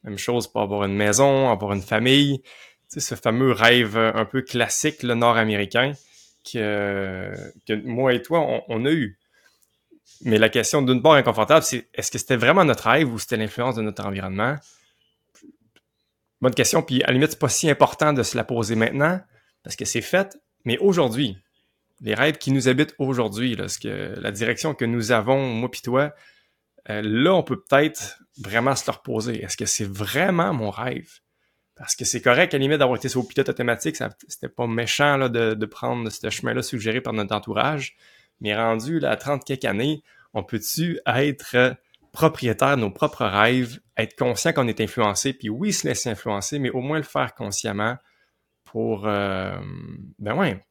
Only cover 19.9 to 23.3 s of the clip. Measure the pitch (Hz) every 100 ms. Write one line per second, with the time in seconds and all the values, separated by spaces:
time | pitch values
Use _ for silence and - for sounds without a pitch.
19.9 | 120 - 180 196 - _ _ - 120 196
20.9 | 170 135 113 135 95 _ _ _ _ _
21.9 | _ 113 107 143 147 - 135 123 127 123
22.9 | - 131 127 110